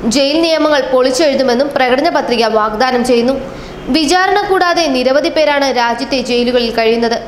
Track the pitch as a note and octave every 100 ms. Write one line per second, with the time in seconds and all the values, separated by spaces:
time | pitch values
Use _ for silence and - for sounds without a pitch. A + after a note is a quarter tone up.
0 | A#3+ A#3+ C#4 D4+ E4 D#4+ D4+ D4 B3+ C4
1 | B3+ B3+ D#4+ B3+ B3+ A#3+ C#4+ - B3+ B3+
2 | D#4+ D4+ B3+ A#3+ A3+ G#3+ G#3+ G#3+ B3+ A#3+
3 | A#3+ A#3+ A#3 C4+ - - - - - C#4
4 | D#4 F4+ F#4+ G4 G4+ F#4+ F4+ E4+ D#4+ B3+
5 | B3+ C4+ D4+ D#4 D4 C#4+ C#4 B3 A#3 A#3
6 | C4+ C4+ B3 A#3+ A#3+ B3 A#3 A3+ A3+ A#3
7 | A#3 A#3